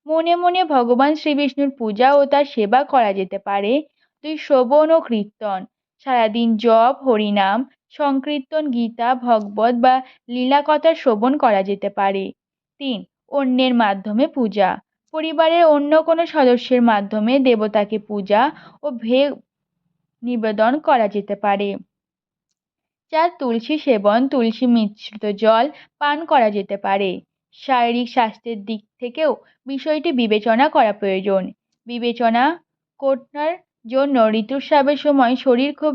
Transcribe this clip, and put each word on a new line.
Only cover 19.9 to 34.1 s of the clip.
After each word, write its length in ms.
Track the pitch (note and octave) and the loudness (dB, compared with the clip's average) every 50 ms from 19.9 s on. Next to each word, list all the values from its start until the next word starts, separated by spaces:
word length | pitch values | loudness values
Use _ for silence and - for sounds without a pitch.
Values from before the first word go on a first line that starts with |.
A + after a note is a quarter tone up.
| _ _ _ _ _ - A#3 | _ _ _ _ _ -12 -8
নিবেদন 500 | A#3+ B3 A3+ A3 G#3+ G#3+ G#3 G#3+ A#3 C4 D4+ | -6 -6 -4 -2 -2 0 2 2 2 0 0
করা 280 | - D#4+ C#4+ A#3+ A3 | 0 0 2 2 2
যেতে 280 | G3+ G3+ G#3 G3 - G3+ | 0 -2 -6 -6 -6 -8
পারে। 340 | G3+ G#3 G3+ G3+ G3 G3+ G3+ G3 - - _ _ _ _ _ _ _ _ _ _ _ _ _ _ _ _ _ _ _ _ _ _ _ _ - D#4+ | -4 -2 -2 0 0 -2 -4 -6 -10 -14 _ _ _ _ _ _ _ _ _ _ _ _ _ _ _ _ _ _ _ _ _ _ _ _ -4 -2
চার, 160 | D#4 E4 F4 F4 - | 0 0 0 -2 -4
তুলসী 360 | C#4+ A#3+ A3+ A#3 A3+ - D#4 | -4 -2 -2 -2 -2 -4 -4
সেবন, 420 | D4+ - C#4+ A#3+ G#3 G3 G#3 G#3 A#3+ C4 | -2 0 0 0 2 2 2 2 2 2
তুলসী 380 | C4+ D4 C4 A3+ A3+ A3 - B3+ | 0 0 0 0 0 -2 -2 0
মিশ্রিত 600 | A#3+ A#3+ A#3 G#3+ G3+ G#3 - - - - G#3+ - G#3 G3+ | 2 2 2 2 -2 -6 -12 -20 -18 -14 -8 -6 -6 -4
জল 300 | G3+ A3 G#3+ A3 A3+ B3+ D4+ D4 - - _ _ - | 0 2 2 4 2 2 -2 -4 -12 -20 _ _ -6
পান 180 | D4 D4 D4 D4+ E4+ | -4 -4 -4 -4 -2
করা 240 | - D#4 C4+ A3+ G#3+ | 0 2 2 2 2
যেতে 280 | G#3 G#3 G3 - G3+ | 0 -4 -6 -6 -8
পারে। 340 | G3 - G3 G3 G3+ G3+ F#3 F3+ F#3 - _ _ _ _ _ _ - | -6 -4 -2 -2 0 -2 -4 -6 -8 -12 _ _ _ _ _ _ -12
শারীরিক 480 | - - C4 B3 A#3+ A#3 A#3 A#3+ B3 A#3+ | -4 -2 0 0 0 0 0 -2 -4 -2
স্বাস্থ্যের 500 | - B3+ A#3 A3 A3 _ - A#3 A#3 G#3 G3 | -2 -2 -2 -2 -4 _ -12 -12 -10 -10 -8
দিক 160 | G#3 A3 G#3 _ _ _ - | -10 -10 -10 _ _ _ -12
থেকেও 320 | B3 A#3+ A#3+ D#4 D#4+ D4 A3+ - _ _ _ _ - | -12 -10 -6 -2 -2 -2 -2 -4 _ _ _ _ -12
বিষয়টি 420 | B3+ C#4 C4+ - D#4+ D4+ D#4 D4+ E4+ | -10 -10 -6 -4 -2 -2 -2 -2 -2
বিবেচনা 540 | C#4+ B3 A#3 G#3+ G#3+ G#3+ G#3 A#3 A3 A#3 C#4 D#4 | -2 0 0 0 0 0 0 0 2 2 2 2
করা 240 | - D#4 A#3+ G#3 G3+ | 2 2 2 2 0
প্রয়োজন। 500 | G#3 G#3 G3 F#3+ F#3+ F#3+ G3+ G3 F#3+ F#3 - - _ _ _ _ _ _ | -2 -2 -2 -2 -2 -2 0 -2 -2 -2 -6 -14 _ _ _ _ _ _
বিবেচনা 560 | A3+ A#3+ A#3+ A#3 A#3+ A#3 A#3+ B3 A3+ A3+ A#3 B3+ D4+ F4 E4+ _ _ _ _ _ _ _ - | -12 -8 -6 -4 -4 -2 0 0 0 2 2 2 0 -2 -4 _ _ _ _ _ _ _ -6
করার 540 | C#4 C4+ C4+ B3 - _ - D4 D4+ D#4+ F4 F4+ _ _ _ _ - | -2 -2 -2 -2 -4 _ -8 -6 -4 -4 -4 -6 _ _ _ _ -12
জন্য 280 | A3 B3 C4 C#4+ C#4+ | -4 -2 0 0 2